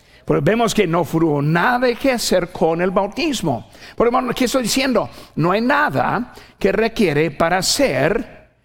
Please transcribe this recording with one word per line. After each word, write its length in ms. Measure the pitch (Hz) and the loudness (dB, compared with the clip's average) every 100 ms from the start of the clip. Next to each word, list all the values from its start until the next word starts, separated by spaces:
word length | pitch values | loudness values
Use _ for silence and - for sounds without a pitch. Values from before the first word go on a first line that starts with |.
| _ - | _ -10
Pero 180 | - 156 | -2 0
vemos 320 | 143 226 226 | 2 2 2
que 120 | - 185 | 0 0
no 160 | 170 | 0
hubo 380 | 156 165 165 147 | -2 0 0 0
nada 520 | 143 170 220 247 247 | 0 2 2 2 0
que 160 | 233 269 | 0 0
hacer 400 | 240 - 185 175 | 0 0 0 -2
con 300 | - 165 165 | 0 0 2
el 100 | 185 | 0
bautismo. 760 | 190 202 220 320 247 160 120 - - - - | 0 -2 -2 -4 -2 -4 -4 -8 -20 -10 -2
Pero 120 | 233 | 0
hermano, 240 | 254 254 | 2 -2
¿qué 120 | - 247 | -2 0
estoy 160 | 262 | 0
diciendo? 440 | 214 262 269 214 143 - - - | 0 0 0 0 -2 -8 -10 -2
No 160 | 165 | 0
hay 80 | 202 | 0
nada 720 | 240 277 294 135 131 160 240 - - _ | 0 0 0 0 -2 -2 -6 -12 -20 _
que 140 | 196 | 0
requiere 580 | 196 220 220 185 147 160 | 2 0 2 2 2 0
para 320 | 139 165 185 | 0 0 0
ser 840 | 175 - 262 131 147 208 - - - _ | 0 0 0 2 0 0 -4 -14 -20 _